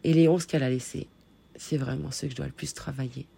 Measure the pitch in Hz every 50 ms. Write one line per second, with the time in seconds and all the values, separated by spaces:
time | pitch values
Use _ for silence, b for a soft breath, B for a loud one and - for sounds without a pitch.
0 | - - 160 165 165 160 170 180 170 - - 151 135 127 127 127 - - - -
1 | - - _ _ _ _ _ _ _ _ _ - - - 156 143 135 131 135 76
2 | - - 131 - - 143 127 - 139 139 - - - - - - - - 139 135
3 | 131 123 - 131 - _ _